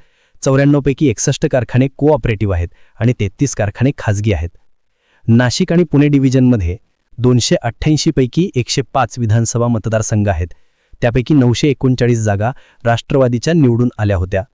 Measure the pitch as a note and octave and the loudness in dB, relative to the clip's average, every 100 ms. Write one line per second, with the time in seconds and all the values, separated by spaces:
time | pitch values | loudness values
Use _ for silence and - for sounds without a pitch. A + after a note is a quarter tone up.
0 | - _ _ - - C3+ C#3+ D3 C#3 C3+ | -16 _ _ -6 0 2 4 2 0 0
1 | D3+ G#2+ - C3+ D#3 C3 B2 - C3+ - | 0 0 -2 -2 -2 -2 -4 -6 -6 -2
2 | C#3+ D3 - G#2+ G#2 F2 E2+ - - - | 0 0 0 -4 -2 -2 -4 -10 -20 -4
3 | A#2 B2 G2+ - C#3 - G2+ - B2+ - | -2 -2 -4 -2 -4 -2 -6 -2 -2 -2
4 | - G2+ G#2+ F2+ E2+ - _ _ _ _ | -4 -2 -2 -2 -4 -10 _ _ _ _
5 | _ _ - A#2 B2 - F#3 E3+ E3+ C#3 | _ _ 0 2 2 0 0 0 2 2
6 | D3 C#3 C3+ C3 B2+ A#2+ F2 F2+ _ _ | 4 4 2 2 2 2 0 -6 _ _
7 | _ - B2 B2 - F3 A#2 - - D#3 | _ -2 2 2 2 -2 -2 -4 0 0
8 | - D3 B2+ - F#3 B2+ A#2 - B2+ C3+ | 0 0 -2 0 -2 -2 -4 -4 -4 -4
9 | A#2+ - A#2 A2+ A2+ A#2 A#2+ A#2 A2 A2 | -4 -4 -2 0 0 -2 -2 -2 -2 -4
10 | - G#2+ G2+ E2+ F2 - _ _ _ - | -2 -2 0 -2 -4 -10 _ _ _ -4
11 | A#2+ B2 A#2+ D3+ B2 A#2 D3+ C3 C3 B2+ | -2 0 2 2 4 2 0 0 0 0
12 | A#2+ A#2+ G#2+ G2 G#2+ - _ _ A#2 A#2 | 0 0 0 -2 -4 -6 _ _ -2 -2
13 | - C#3+ B2+ A#2+ D3+ E3+ C3+ A#2 B2 - | 0 0 2 0 0 2 4 2 0 -2
14 | G#2 F#2+ F2 F#2+ F#2 | -2 -2 -2 -4 -6